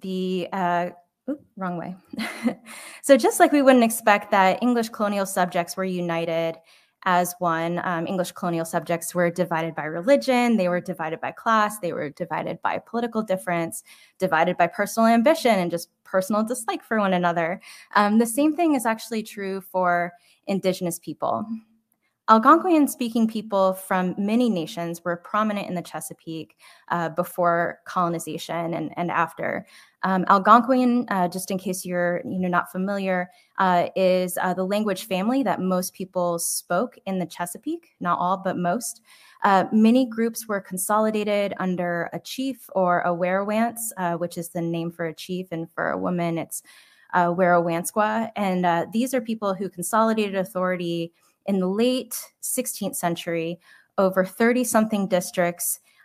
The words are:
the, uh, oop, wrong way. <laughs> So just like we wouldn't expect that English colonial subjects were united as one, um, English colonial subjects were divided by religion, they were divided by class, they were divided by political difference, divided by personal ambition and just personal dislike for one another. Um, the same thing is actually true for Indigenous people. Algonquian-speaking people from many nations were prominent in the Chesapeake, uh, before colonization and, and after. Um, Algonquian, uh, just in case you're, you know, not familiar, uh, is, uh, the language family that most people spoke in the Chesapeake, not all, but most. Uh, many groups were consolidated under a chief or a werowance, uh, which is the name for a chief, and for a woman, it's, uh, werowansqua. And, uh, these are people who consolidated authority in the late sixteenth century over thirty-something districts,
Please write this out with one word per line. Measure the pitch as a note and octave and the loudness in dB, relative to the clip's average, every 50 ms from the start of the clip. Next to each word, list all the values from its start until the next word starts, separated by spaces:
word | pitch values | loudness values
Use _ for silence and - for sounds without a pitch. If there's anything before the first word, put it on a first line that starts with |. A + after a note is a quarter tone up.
the, | - F#3+ F#3 F#3 F#3 F#3 F#3 F#3 F3 - - | -10 -6 -4 -4 -2 -2 -2 -2 -4 -4 -4
uh, | G3 F3+ F3 F3 F3 F3 F3+ - - _ _ _ _ - - | -2 0 2 2 0 0 -2 -6 -12 _ _ _ _ -8 -8
oop, | D4 D4 - _ - | -8 -8 -10 _ -14
wrong | G#3 F#3+ F3+ F3 E3+ | -8 -6 -6 -6 -6
way. | - - F#3 - _ - - - A3 - - - A#3 | -8 -10 -12 -14 _ -16 -10 -8 -8 -8 -8 -4 -4
<laughs> | A#3+ - - - - - - - - - - - | -4 -4 -4 -14 -20 -20 -18 -18 -18 -20 -6 6
So | - C#4 | 6 6
just | B3 A3 G4+ A#4 - | 6 6 2 4 4
like | F4+ D4+ D4 | 4 6 6
we | C#4+ C4+ | 6 6
wouldn't | C4 C4+ B3 A#3 | 8 8 8 6
expect | A3+ A3+ - - A3 G3+ G3+ G3+ - G#3+ | 4 2 0 4 4 4 4 2 2 4
that | G3 F#3+ F#3+ - - A#3 | 4 6 4 4 2 0
English | B3 B3 A#3 A3+ A3+ | 0 0 0 -2 -4
colonial | - - G#3+ G3+ G#3 G3+ G3 | -4 -2 -2 -2 0 -2 -2
subjects | F#3+ - F#3+ F3+ F3+ F3+ F3+ E3+ E3+ - | -2 0 0 0 0 0 -2 -4 -2 -4
were | F#3+ F#3+ | -6 -4
united | F#3+ F3+ F3+ F3 E3+ E3 E3 E3+ E3+ E3 E3 E3 E3 D#3+ - _ _ _ _ _ _ _ _ - | -2 -2 -2 -2 -2 -2 -2 -2 -2 -2 0 0 -2 -4 -6 _ _ _ _ _ _ _ _ 0
as | F#3+ F3+ F3 F3+ F3 - - | 2 4 4 2 0 -2 -2
one, | F3+ E3+ E3 E3 E3 E3+ F3 F3 - | -2 0 0 0 0 -2 -2 -2 -2
um, | F#3 F3 E3 E3+ | -2 -4 -4 -4
English | - G3 F#3 F3 - - | -4 -2 -2 -2 -4 -4
colonial | - - F3 E3+ E3 E3 | -6 -4 -2 -2 -2 -4
subjects | - - E3+ E3 - E3+ E3 - - - | -2 -4 -4 -2 -2 -4 -4 -4 -4 -2
were | F3+ F3 F3 | 0 0 0
divided | E3+ F3+ F3 E3+ E3+ D#3+ E3 E3 D3+ | 2 0 -2 -2 0 -2 -2 -4 -6
by | - D3 | -6 -8
religion, | D3+ D#3+ E3+ F3 A#3+ C#4 C#4 - C4 B3+ B3 A#3+ A#3+ A3+ | -6 -6 -4 2 2 2 2 4 2 2 2 4 2 2
they | G3+ F3+ F3 | 2 2 2
were | F3 F3 | 0 -2
divided | E3+ - F3 - E3 D#3+ D#3+ D#3 | -2 -4 -6 -6 -4 -6 -6 -6
by | - B2+ | -6 -8
class, | - - - A#3 A3+ A3 G#3+ G#3 G#3+ - | -8 -4 0 2 2 2 2 0 -2 -4
they | - E3+ D3+ | -6 -6 -4
were | - D3+ C#3+ | -4 -6 -6
divided | - - F3+ E3+ D#3 E3 - - - - - | -6 -8 -8 -6 -4 -6 -4 -6 -8 -4 -4
by | - - - | -2 -2 -4
political | - - - A#3 A#3 A3+ A3+ A3 A3 | -6 -6 -6 -4 -4 -4 -4 -4 -2
difference, | - F#3 F#3+ - F#3 F3 E3+ E3 E3 - - - - - - - _ _ - | -2 -4 -4 -2 -4 -2 -2 -2 -4 -8 -12 -16 -18 -20 -20 -20 _ _ -4
divided | F#3 F3+ D#3+ D#3 E3+ F3+ F3 | -2 0 2 2 2 2 4
by | - F3 | 2 2
personal | E3+ - - G3+ G3+ - A3+ A3+ A3+ | 0 2 -2 -4 -2 0 2 4 4
ambition | A#3 A#3 A3+ C#4+ D#4+ D#4+ - A#3+ G#3+ F#3+ | 4 6 4 4 2 4 4 2 2 2
and | F3 F3 | 2 -2
just | E3 E3 - _ _ _ _ | -2 -4 -6 _ _ _ _
personal | - - F#3+ F#3+ F#3+ G#3+ G#3 A3 | -2 0 0 0 2 0 0 0
dislike | A3 B3 A3+ - - G4 - - | -2 -4 -6 -6 -6 -6 -8 -6
for | - A3+ A3 | -4 -2 0
one | G3+ F#3+ F#3 | 0 2 2
another. | F3+ F3 F3 E3+ F3 E3 D#3+ F#3 A3 - - - - - - - | 2 2 2 0 0 0 -2 -4 -6 -10 -18 -20 -20 -14 -2 2
Um, | G3+ G#3 G#3 G#3 A3+ | 2 4 4 4 4
the | A#3 | 4
same | A3+ A3+ C#4+ D4 D#4 D4+ | 2 2 2 2 2 2
thing | E4 F4 D#4+ C#4+ | 2 2 2 2
is | C4 A3+ | 2 0
actually | A#3 A3+ A3 - - A#3 A3 A3 | -2 -4 -4 -6 -6 -6 -6 -6
true | - - G#3 G3 F#3+ F#3+ G3 | -6 -10 -8 -6 -6 -6 -6
for | F#3 - - F#3 F#3 F3 F3 F3 F3 F3 F3 - _ _ _ _ - - | -8 -4 -2 0 2 2 2 2 0 -4 -8 -14 _ _ _ _ -6 -4
Indigenous | G3 F#3 - F#3+ F3+ - F3+ E3+ E3+ - | -4 0 0 0 -2 0 -4 -6 -6 -6
people. | - E3 D3+ - C#3+ - A2+ - G#3+ A3 A3+ A3+ - _ _ _ _ _ _ _ _ _ _ _ - - | -10 -12 -10 -6 -4 -2 -2 -2 -4 -6 -10 -12 -12 _ _ _ _ _ _ _ _ _ _ _ 4 4
Algonquian-speaking | A3 A3 A3+ C4+ D#4+ E4+ E4 F#4+ E4+ D#4 C#4+ - - - B3 A3+ A3+ A#3 A3 A3 | 4 6 8 8 6 6 6 4 4 4 4 2 0 -4 -6 -4 0 0 0 0
people | A3 A3 G#3 A3 G3+ G3 F#3+ F#3+ F#3 | 0 -4 -6 -2 0 2 2 2 2
from | F#3 - - G3 F#3 F#3 F3+ - - | -2 -4 -2 0 0 0 0 -2 -2
many | G3+ G3+ A3 A#3+ B3 A#3 | -2 0 2 2 2 2
nations | G3 F3 D#3+ D#3+ - F3 E3+ E3+ E3+ - - | 2 0 -4 -6 -6 -8 -6 -6 -8 -6 -4
were | F3 E3+ | -4 -4
prominent | E3+ - - - G#3 G#3+ G#3+ G3+ G3+ - - | -4 -6 -4 -2 -2 0 0 -2 -4 -6 -4
in | F3+ | -6
the | F3 E3+ | -6 -6
Chesapeake, | - - D#3+ - - E3+ _ - E3 D#3+ D#3+ D#3 _ _ _ - - - - _ - | -8 -10 -10 -10 -10 -14 _ -14 -12 -10 -10 -12 _ _ _ -20 -20 -20 -20 _ -6
uh, | - F3 E3+ D#3+ | -4 -2 -2 -4
before | D3+ F3 F3 - - - F3 F3 E3+ E3+ E3+ - - - - | -2 -4 -4 -4 -2 0 2 2 4 2 0 -2 -4 -8 -14
colonization | - - F#3 F3 E3+ E3+ D#3+ - D#3+ D#3 F3 - - D#3+ E3+ E3+ E3 E3 | -6 -2 -2 0 0 -2 -4 -6 -8 -10 -10 -8 -8 -6 -6 -4 -4 -4
and, | D#3 D#3 - - | -4 -6 -6 -6
and | - F3 F3 - | -6 -6 -2 0
after. | E3 E3+ - - - - - - - - _ - - - _ _ - - | -2 -2 -2 -4 -8 -6 -4 -4 -6 -8 _ -20 -20 -20 _ _ -6 -2
Um, | F#3 F#3+ F#3 F3 | 0 0 2 4
Algonquian, | - G3 G3 F#3+ G#3+ A3 B3 A#3 A#3+ C4 B3+ B3+ A#3+ A#3+ B3 A#3+ - | 4 4 6 8 8 8 8 8 4 2 2 4 2 2 2 0 0
uh, | G3+ F#3+ F3+ F3 | 0 0 0 0
just | F3+ F#3 - - G3 | -2 -4 -6 -6 -6
in | F#3 | -6
case | - F#3+ F#3 F#3 - | -4 -4 -6 -6 -6
you're, | F3+ F3+ F3 F3 F3 F3 E3+ - | -6 -2 -2 0 0 -2 -2 -4
you | - G3 F#3 | -6 -4 -2
know, | F#3 F3+ | -2 0
not | F3+ F3 - - - | 0 0 0 -2 -4
familiar, | F#3 F#3 G3 G3+ G3+ F#3+ F#3+ F#3 F3+ F3+ - _ _ _ _ - - | -4 -4 -2 -2 -2 -2 0 0 -2 -2 -4 _ _ _ _ -2 0
uh, | F#3+ F#3 F3+ F3 D#3+ - - | 2 4 4 4 2 2 0
is, | F#3 F#3+ F#3 F#3 F#3 F#3 F3+ - - | 2 4 4 4 4 2 -2 -2 -2
uh, | - F#3 F3 | -2 -2 -2
the | F3+ F#3 | -2 -2
language | F#3 G3+ G#3 G#3+ G#3 F#3+ - - | -2 0 0 0 -2 -2 -4 -4
family | - F#3+ F3+ F#3+ A3 B3+ C#4 C4+ | -4 -4 -2 0 0 0 0 2
that | G3 - - | 0 0 0
most | F3+ F#3 F#3 F3+ F#3 - _ | 0 0 0 0 -2 -4 _
people | - F#3+ F#3 - F#3 F3 F3 E3+ E3+ | -12 -12 -8 -4 -2 -2 -2 -2 -2
spoke | - - - - - - F3 F3+ A#3+ A#3 - - - | -4 -4 -6 -6 -6 -2 -2 -2 -2 -2 -6 -12 -8
in | G3 F#3+ F#3 | -6 -4 -4
the | F3 | -4
Chesapeake, | D#3 - - F3 F3 - A3 - D4+ E4 E4+ _ _ _ - | -6 -6 -8 -8 -8 -8 -10 -8 -8 -8 -8 _ _ _ -6
not | - F3 F3 - | -4 -2 -2 0
all, | F3 F3+ F#3+ F#3+ | 0 -2 -2 -2
but | F#3 F#3+ - | -2 -4 -4
most. | - F3 F3 F3+ B3+ - - - - _ _ - - - - - - - | -2 0 0 -2 -2 -4 -8 -12 -12 _ _ -20 -20 -20 -20 -14 -2 2
Uh, | G3+ G3 F#3+ - - | 4 4 4 4 4
many | - A3 G#3+ A3 A#3+ C4 C4 | 4 6 6 8 6 6 4
groups | A3+ A3 A3+ A3+ A#3 A3+ - - A3 | 2 0 -2 -2 -2 -4 -6 -8 -6
were | G#3 F#3+ | -6 -6
consolidated | G3 - F#3 F#3 - - G#3 G#3+ A3 A3 G#3+ G#3+ G#3 G#3 G#3 G3+ G3+ G3 - - | -6 -6 -8 -6 -2 0 2 2 2 2 0 0 0 0 0 0 0 -2 -4 -4
under | F#3 F#3+ F3+ F3 F3 F3 F3 E3+ E3+ - - | -2 -2 -2 -2 -2 -2 -2 -4 -4 -4 -6
a | E3+ | -10
chief | - - - - C4 C4+ B3+ - - - - | -10 -10 -8 -6 -6 -6 -6 -8 -12 -6 -2
or | F#3+ F#3 F3 F3 F3 - | 0 2 4 2 2 2
a | F3 | 0
werowance, | F3 E3+ F#3 F3+ F#3 G3 G3+ G#3 G#3+ A3 A3+ A#3+ A3+ - - - - F#3+ | 0 0 0 0 0 0 0 0 0 0 0 0 -2 -6 -10 -8 -6 -4
uh, | F3+ E3+ E3+ | -2 -2 -2
which | D#3+ F3 F3 - | -2 -4 -6 -6
is | F3 E3 - | -8 -10 -8
the | - F3 | -6 -4
name | E3+ E3+ E3+ E3+ E3 E3+ | -4 -2 -2 -2 -4 -6
for | E3+ - E3+ | -6 -6 -6
a | D#3+ D#3 | -6 -6
chief, | - - - F#3 F3+ F#3 - E3+ | -10 -10 -8 -8 -8 -8 -8 -8
and | E3 E3 E3+ | -8 -8 -8
for | - - - - | -6 -4 -2 -2
a | - F#2 | -2 -2
woman, | F#3 F3+ F3+ F3 E3+ E3+ E3 D#3+ | -2 -2 -2 -2 -2 -2 -2 -4
it's, | - - - - - - - - - _ _ _ _ - - | -6 -8 -10 -14 -14 -16 -20 -20 -20 _ _ _ _ -4 0
uh, | F3+ F3 | 0 2
werowansqua. | F3 F3 F3 F#3+ F3 F3 F3 E3+ E3+ E3 E3+ F3 - - A3 G#3 G#3+ G#3+ A3+ A3 - - | 2 2 2 4 4 4 4 4 2 -2 -2 -4 -4 -2 0 0 0 0 -2 -4 -4 -4
And, | G3+ G#3 F#3+ F#3 F3+ F3+ | -4 -2 0 0 2 2
uh, | F3 E3+ E3+ E3 E3 F3+ | 2 2 2 0 -2 -2
these | A3+ B3+ B3+ - | -2 -2 0 -2
are | B3+ | -4
people | A3+ A#3 A3 A3 G#3 G3 F#3+ | -2 -4 -6 -4 -2 -4 -2
who | F3+ G3+ F3+ | -2 -6 -8
consolidated | - F3 E3+ - - G#3+ A3 A3+ A3 A3 G#3 G3+ F#3+ | -8 -8 -8 -2 2 2 2 4 2 0 0 -2 -2
authority | G3 F#3 F#3+ - F3+ F#3 F3+ F#3 F3+ F3+ E3+ E3+ E3+ E3 E3+ _ _ _ _ _ _ - G3 | -4 -4 -4 -2 -2 -2 -2 -2 -2 -4 -4 -4 -4 -6 -8 _ _ _ _ _ _ -4 -2
in | G3+ F#3+ | 0 0
the | F#3 F#3 | 0 0
late | G3 G#3 A#3 B3+ B3+ C4 A3+ A3+ - - - - _ _ | 0 2 2 2 2 0 -4 -6 -10 -12 -12 -14 _ _
sixteenth | - - - C4 A#3+ - - - G3+ F#3+ - | -8 -6 -4 -4 -4 -6 -6 -6 -6 -6 -6
century | - - F3 E3+ E3+ - F3 E3 E3 D#3+ E3 F3 E3+ _ - - - _ _ - - | -4 -2 -2 -4 -4 -6 -6 -4 -4 -4 -6 -8 -10 _ -20 -20 -20 _ _ -2 2
over | G3 F#3+ F#3+ F#3+ F#3 | 2 2 4 2 0
thirty-something | F#3 - - A#3 A#3 A#3+ B3+ B3 A#3+ - A3+ A3 A3 G#3+ G3+ G3 | 0 0 2 2 4 4 2 0 2 4 4 4 4 2 -2 0
districts, | F#3+ F#3 F3+ F3+ - - F#3 F3 F3 F3 - - - - - _ _ _ _ _ | 2 0 0 0 -2 -2 0 0 0 0 -4 -6 -6 -6 -6 _ _ _ _ _